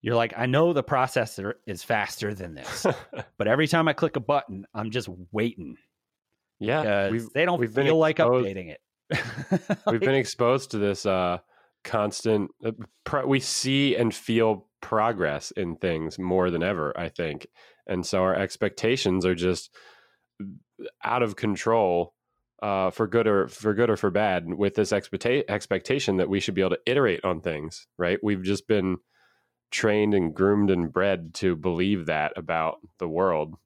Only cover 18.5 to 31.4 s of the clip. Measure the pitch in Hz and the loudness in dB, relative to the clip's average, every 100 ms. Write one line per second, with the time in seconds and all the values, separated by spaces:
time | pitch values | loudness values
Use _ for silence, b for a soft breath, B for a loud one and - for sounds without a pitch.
18.5 | - 104 - 113 127 101 92 92 87 90 | -2 -4 0 0 2 2 2 2 2 0
19.5 | 87 - b b b b b b _ 98 | -2 -6 b b b b b b _ -16
20.5 | - _ _ - _ 110 123 117 101 107 | -16 _ _ -16 _ -4 0 0 0 -2
21.5 | 95 - 113 98 87 85 _ _ _ _ | -2 2 4 4 2 -2 _ _ _ _
22.5 | _ 104 98 95 - 110 117 110 101 73 | _ -4 0 0 0 0 2 4 4 2
23.5 | - 107 101 117 104 104 92 107 90 82 | -2 -2 2 2 2 2 2 2 0 -2
24.5 | 87 101 104 104 104 - 98 120 135 - | 0 0 2 0 0 -2 -4 0 0 0
25.5 | 104 - 95 - 139 131 95 87 98 - | -4 -2 -4 0 -2 2 0 2 0 -2
26.5 | 92 95 90 - 131 123 85 95 82 85 | 0 0 0 0 2 2 2 0 -2 -4
27.5 | 78 78 - - - 87 95 104 98 92 | -6 -8 -14 -20 -4 -2 0 0 -2 -2
28.5 | 101 - 107 92 87 _ _ _ _ _ | -4 0 0 2 -2 _ _ _ _ _
29.5 | _ _ - 113 104 104 101 85 78 95 | _ _ 0 2 4 4 2 0 2 2
30.5 | 104 101 92 82 85 98 92 82 - | 4 4 2 2 0 0 0 -4 -2